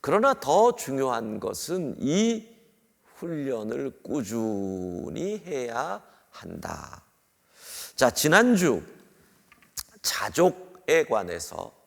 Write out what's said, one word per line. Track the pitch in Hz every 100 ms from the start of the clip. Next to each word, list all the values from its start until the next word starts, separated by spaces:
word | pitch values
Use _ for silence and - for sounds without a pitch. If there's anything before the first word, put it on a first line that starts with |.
그러나 | - 185 262
더 | 262 131 165 233 233
중요한 | - 135 135 117 110 107
것은 | - - - 180 151 -
이 | 127 170 226 226 - - _ _ _ _ _ -
훈련을 | 175 160 139 120 107 123 139 -
꾸준히 | - 147 101 113 113 101 98 95 92 87 - - 185 214
해야 | 170 147 120 117 156 202 _ _ _
한다. | - - 85 87 80 73 82 _ _ _ _ _ _ - - - -
자, | 127
지난주 | - 151 180 247 220 175 98 - - _ _ _ _ _ _ _ - - -
자족에 | - - 104 139 180 180 - - - 127 147
관해서 | 110 90 85 - - - _